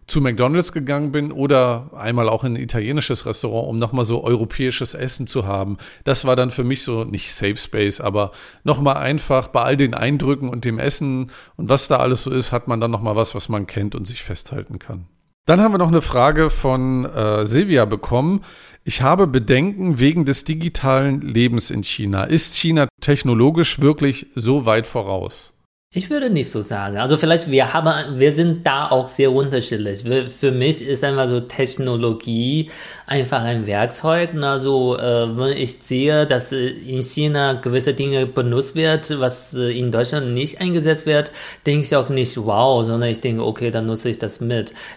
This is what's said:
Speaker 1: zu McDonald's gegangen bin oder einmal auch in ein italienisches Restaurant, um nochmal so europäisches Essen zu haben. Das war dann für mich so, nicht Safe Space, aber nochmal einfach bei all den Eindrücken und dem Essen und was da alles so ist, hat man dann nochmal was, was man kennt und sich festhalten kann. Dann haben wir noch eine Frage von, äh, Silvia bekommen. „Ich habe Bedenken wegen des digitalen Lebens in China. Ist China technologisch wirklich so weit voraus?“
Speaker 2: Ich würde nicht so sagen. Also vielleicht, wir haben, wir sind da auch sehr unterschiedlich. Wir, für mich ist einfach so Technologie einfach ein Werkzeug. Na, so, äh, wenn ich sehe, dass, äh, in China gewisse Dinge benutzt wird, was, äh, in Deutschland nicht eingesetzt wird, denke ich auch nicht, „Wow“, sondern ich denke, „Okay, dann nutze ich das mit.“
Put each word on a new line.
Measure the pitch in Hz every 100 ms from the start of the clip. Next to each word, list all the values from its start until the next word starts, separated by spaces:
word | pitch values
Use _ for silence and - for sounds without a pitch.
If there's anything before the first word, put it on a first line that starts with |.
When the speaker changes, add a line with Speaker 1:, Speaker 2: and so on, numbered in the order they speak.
| -
Speaker 1:
zu | 151
McDonald's | 135 113 127 165 170
gegangen | 165 135 143 147
bin | 147 147
oder | 147 139 135 123 120 139 139
einmal | 107 120 110
auch | 113
in | 131
ein | 120
italienisches | 127 117 107 147 - 123 -
Restaurant, | 107 117 113 -
um | 113
nochmal | 113 127
so | 113 117
europäisches | 113 120 110 - 131 - 123 -
Essen | 127 - 123
zu | 135 98
haben. | 98 98 98 - -
Das | - 135 131
war | 127
dann | 127
für | 131
mich | 123 135
so, | - 113
nicht | 110 98 - -
Safe | 101 107
Space, | - 107 101 -
aber | 104 104 101 - - -
nochmal | - 131 143 143
einfach | 131 151 - 131 -
bei | 127
all | 123 139
den | 135
Eindrücken | - 120 143 135 139 135
und | 120 120
dem | 113
Essen | 143 - 143 131 123 - - -
und | 110
was | 135 -
da | 131
alles | 127 127
so | 131
ist, | 131 123
hat | 123 123
man | 117
dann | 117
nochmal | 113 110 104
was, | 113 123
was | -
man | 107 92
kennt | - 101
und | - 98
sich | 120
festhalten | - 95 - 143 - -
kann. | - 104 87 _ _ _ -
Dann | 175
haben | 220
wir | 196
noch | 170
eine | 165
Frage | - 127 135 151 156
von, | - 135 131 131 131 127
äh, | - 107 107 107
Silvia | 123 202 143 104
bekommen. | 104 - 123 151 196 - - - - -
„Ich | -
habe | 131 180 185
Bedenken | 127 110 127 180 202 185 131
wegen | 139 165 139
des | 135 -
digitalen | 160 165 - 135 135 139 139
Lebens | 147 113 120 117 -
in | -
China. | 98 - 101 98
Ist | - 160 - -
China | 165 160 139 -
technologisch | - 143 131 113 131 160 165 -
wirklich | 143 151 143 135 -
so | - 110 143 113
weit | 110 113
voraus?“ | 123 98 95 92 - - _ _ _ _
Speaker 2:
Ich | 180 185
würde | 294 254
nicht | 170 123
so | 110
sagen. | 104 101 98 101
Also | 127 151
vielleicht, | 160 165 170
wir | 131 123
haben, | 160 160 151 143 131
wir | 139
sind | 147 170 165 147
da | 139 147
auch | 131 127
sehr | - 135
unterschiedlich. | 131 139 131 - 107 104 98
Wir, | 117 131 127
für | - 139
mich | 127 135 151 123
ist | 131
einfach | 139 139 127
so | 123
Technologie | 120 - 131 - 127 117 117 113 - 113 123 151 156 - - - -
einfach | 139 123 135
ein | 117 120 104
Werkzeug. | 101 120 - 160 165 175
Na, | 160 139 135
so, | 135 135 127 123
äh, | 123 120 113 113
wenn | 135 139
ich | 127 -
sehe, | - 127 139 151 147
dass, | 127 -
äh, | 135 127
in | 127 120 131
China | 127 - 151 147 139
gewisse | 127 123 123 131
Dinge | 135 139 135 123
benutzt | 135 123 120 135 156
wird, | 160 156 156 147
was, | 127 127 -
äh, | 127 123 120
in | 123
Deutschland | 113 123 151 127
nicht | 120 151 -
eingesetzt | 180 170 151 156 156
wird, | 147 151 - - - 151
denke | 147 143
ich | 143
auch | 127
nicht, | 135 123 127
„Wow“, | 107 104 131 123 113
sondern | 117 117
ich | 110
denke, | 127 113 113
„Okay, | 110 120
dann | 113 113
nutze | 113 123
ich | 107
das | 107 -
mit.“ | 117 120 107 - -